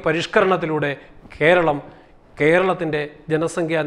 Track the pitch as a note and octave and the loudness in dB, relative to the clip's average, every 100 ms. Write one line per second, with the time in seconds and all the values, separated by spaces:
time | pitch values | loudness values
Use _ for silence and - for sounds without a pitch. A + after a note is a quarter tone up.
0 | E3 D#3+ D#3+ A3 F#3+ F3+ E3 D#3 D3 C3+ | 0 -2 0 0 2 0 -2 -2 -4 -6
1 | - - - - D3+ F3 D#3+ C#3+ - - | -14 -20 -20 0 4 4 2 0 -6 -20
2 | - - _ - D3 F3+ F#3+ F3 D#3+ D3+ | -20 -20 _ -2 2 4 2 -2 -4 -4
3 | D3 - - D#3 E3 F#3 D#3+ E3 | -8 -12 -6 -4 -2 -4 -2 -2